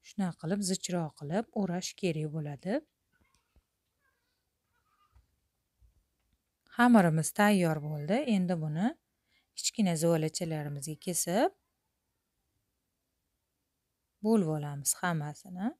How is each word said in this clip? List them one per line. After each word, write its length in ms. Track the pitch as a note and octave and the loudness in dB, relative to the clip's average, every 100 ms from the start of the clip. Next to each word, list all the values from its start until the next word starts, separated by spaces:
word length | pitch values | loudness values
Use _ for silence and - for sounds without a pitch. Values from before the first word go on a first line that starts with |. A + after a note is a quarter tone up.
| - | -12
shunaqa 280 | - F#3 - | -4 -4 -4
qilib 200 | D#3+ G#3 F#3 | -4 -2 -2
zichroq 420 | F#3 - F3 D#3 - | -4 -2 -4 -4 -8
qilib 260 | C#3+ F#3 A#3+ A3 | -4 -4 -2 -4
o'rash 280 | F#3+ F3 - - | -2 -2 -6 -4
kerak 280 | F#3 D#3 D3+ D#3 | -2 -2 -4 -6
bo'ladi. 380 | D3 C#3+ F3+ C4 D#4 _ _ _ _ _ _ _ _ _ _ _ _ _ _ _ _ _ _ _ _ _ C6+ _ _ _ _ _ _ _ _ _ _ _ _ _ _ _ _ - | -8 -8 -4 -4 -6 _ _ _ _ _ _ _ _ _ _ _ _ _ _ _ _ _ _ _ _ _ _ _ _ _ _ _ _ _ _ _ _ _ _ _ _ _ _ 4
Xamirimiz 540 | A#3+ A3+ F3 D#3 D3+ - | 8 8 8 2 -2 2
tayyor 380 | G#3 G3+ E3+ D#3 D3 | 4 4 2 0 -4
bo'ldi. 300 | D3+ D3+ A3+ D4 G3+ | -8 -2 -2 2 0
Endi 200 | F3+ F3 | 0 -2
buni 260 | D#3 D3+ A3 E4+ _ _ _ _ _ - | -2 0 -2 -4 _ _ _ _ _ -8
kichkina 360 | - - F#3+ E3 | -6 0 0 2
zuvolachalarimizni 960 | E3+ E3 D#3 - E3 D#3 D3 C#3+ C#3 D3+ - | 2 2 0 -4 -4 -4 -6 -8 -10 -10 -6
kesib 460 | F3 - F#3+ E4+ _ _ _ _ _ _ _ _ _ _ _ _ _ _ _ _ _ _ _ _ _ _ _ _ _ _ _ | -4 0 0 0 _ _ _ _ _ _ _ _ _ _ _ _ _ _ _ _ _ _ _ _ _ _ _ _ _ _ _
bo'lib 260 | G#3 A3+ E3 D#3 | 0 2 2 -2
olamiz 340 | D3 C#3+ C#3 - | -6 -4 -4 -2
hammasini. 680 | F3+ E3 D3 D#3 G3 F3+ G#3+ | -2 -2 -4 -10 -14 -6 -6